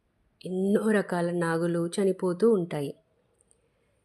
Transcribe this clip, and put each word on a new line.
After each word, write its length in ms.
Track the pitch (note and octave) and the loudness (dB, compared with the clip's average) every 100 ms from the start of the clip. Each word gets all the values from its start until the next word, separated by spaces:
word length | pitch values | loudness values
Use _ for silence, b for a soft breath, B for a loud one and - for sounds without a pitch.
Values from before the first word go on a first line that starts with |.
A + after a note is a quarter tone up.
| _ _ _ _ - | _ _ _ _ -8
ఎన్నో 440 | F#3 G3 G#3 G#3+ | -2 2 2 4
రకాల 400 | G#3 F#3 F3 F3 | 2 0 -2 -2
నాగులు 560 | F3 E3 E3 E3+ E3+ E3+ | 0 0 0 0 0 -2
చనిపోతూ 680 | F3 G3 F#3 F#3 F3 A#3 | 0 0 0 -2 2 2
ఉంటాయి. 420 | G#3+ E3+ D3+ C#3+ - _ _ _ _ _ _ _ _ _ _ | 2 0 -4 -6 -10 _ _ _ _ _ _ _ _ _ _